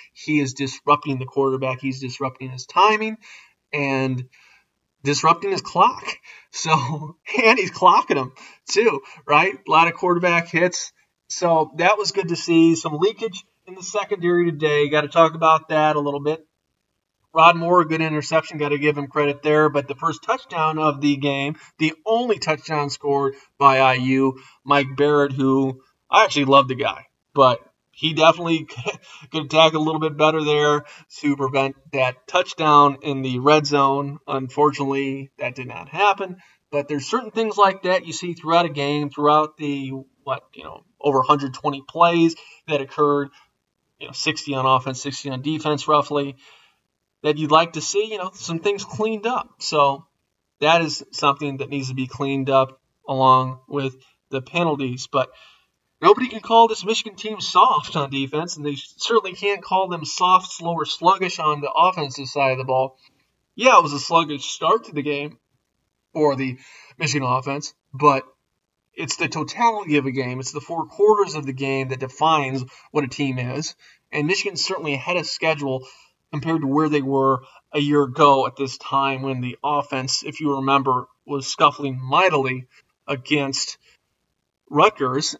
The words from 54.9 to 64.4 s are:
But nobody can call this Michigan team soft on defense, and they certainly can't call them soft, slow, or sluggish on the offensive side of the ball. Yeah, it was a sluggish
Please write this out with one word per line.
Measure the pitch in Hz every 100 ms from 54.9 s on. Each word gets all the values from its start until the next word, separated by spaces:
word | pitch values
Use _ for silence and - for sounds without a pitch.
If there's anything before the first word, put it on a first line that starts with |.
| 123 -
But | 135 127 - - _ _ _ _ -
nobody | 165 226 247
can | 220
call | - 226 226
this | 220
Michigan | 180 226 220 190
team | 214 208
soft | - - 254 160 - 165
on | 139
defense, | 135 135 151 170 151
and | 147
they | 139
certainly | - - - 233 190
can't | 180 202 202
call | - 190 190
them | 170
soft, | 147 - 185 185 185
slow, | - 170
or | 165
sluggish | 147 - 170 190 180 -
on | 156 147
the | 143
offensive | 151 180 175 143 127 131
side | 147 135
of | 131
the |
ball. | 131 131 131 _ _ _ _ _ _
Yeah, | - 247 208
it |
was | 156
a | 139
sluggish | - 165 151 143